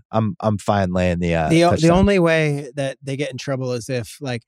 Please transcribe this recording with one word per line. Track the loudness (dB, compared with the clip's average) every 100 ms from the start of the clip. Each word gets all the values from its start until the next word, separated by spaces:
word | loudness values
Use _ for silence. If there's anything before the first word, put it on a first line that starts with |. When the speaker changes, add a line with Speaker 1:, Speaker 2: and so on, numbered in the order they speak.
| -6
Speaker 1:
I'm, | -4 -4 -2
I'm | -2 -2
fine | 0 0 0
laying | 0 0 0
the, | 0 0
uh, | 2
Speaker 2:
The | 4 4
o-, |
the | 4
Speaker 1:
touchdown. | 4
Speaker 2:
only | 4 4 4
way | 2 2 0 -2 -6
that | -6 -6 -6
they | -8 -6
get | -6
in | -8
trouble | -6 -4 -4
is | -6 -6
if, | -6 -6 -10
like, | -8 -8